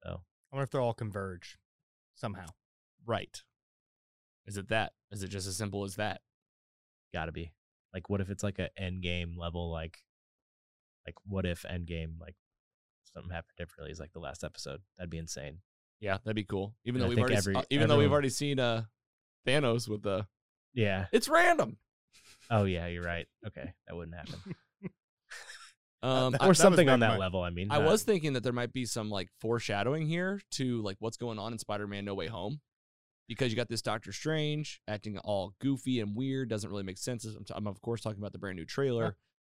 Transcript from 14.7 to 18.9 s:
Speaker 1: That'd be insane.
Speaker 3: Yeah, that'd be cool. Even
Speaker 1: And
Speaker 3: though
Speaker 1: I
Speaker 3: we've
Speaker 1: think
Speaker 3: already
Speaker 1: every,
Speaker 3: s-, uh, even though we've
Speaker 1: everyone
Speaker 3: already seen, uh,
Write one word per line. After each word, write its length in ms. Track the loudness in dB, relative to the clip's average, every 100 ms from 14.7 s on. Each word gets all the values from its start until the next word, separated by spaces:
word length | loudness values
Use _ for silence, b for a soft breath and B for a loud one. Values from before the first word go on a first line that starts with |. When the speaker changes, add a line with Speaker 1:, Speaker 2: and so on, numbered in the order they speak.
| -12 -14 -14
Speaker 1:
That'd 100 | -10
be 80 | -8
insane. 440 | -10 -10 -12 -14 _ _ _ _
Speaker 3:
Yeah, 180 | -4 -2
that'd 120 | -2 -2
be 80 |
cool. 320 | -2 -2 -4 -6
Even 160 | -4 0
Speaker 1:
And 20 |
Speaker 3:
though 40 | 2
Speaker 1:
I 20 |
Speaker 3:
we've 80 | 4
Speaker 1:
think 80 |
Speaker 3:
already 120 | 4 4
Speaker 1:
every, 180 | 4 0
Speaker 3:
s-, 60 |
uh, 40 | 2
even 180 | 4 6
though 80 | 8
we've 80 |
Speaker 1:
everyone 80 | 8
Speaker 3:
already 160 | 6 2
seen, 320 | 0 0 2
uh, 240 | 2 2 -2